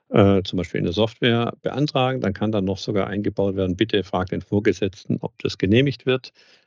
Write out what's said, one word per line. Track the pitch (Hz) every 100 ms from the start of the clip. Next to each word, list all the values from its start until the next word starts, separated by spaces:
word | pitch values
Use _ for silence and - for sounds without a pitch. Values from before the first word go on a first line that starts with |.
| _
äh, | - 98 98
zum | 92 92
Beispiel | 87 -
eine | 90
Software | 90 113 - 127 117 120 -
beantragen, | - 127 151 135 127 131
dann | 107
kann | 92 107
dann | 110
noch | 95 92
sogar | - 104 95
eingebaut | 101 104 101 98 95
werden: | 92 90
„Bitte | 110 104
frag | 90 92 92
den | 90
Vorgesetzten, | - 104 107 90 98 - - -
ob | - -
das | - -
genehmigt | 95 117 143 - 131
wird.“ | 127 - - _ _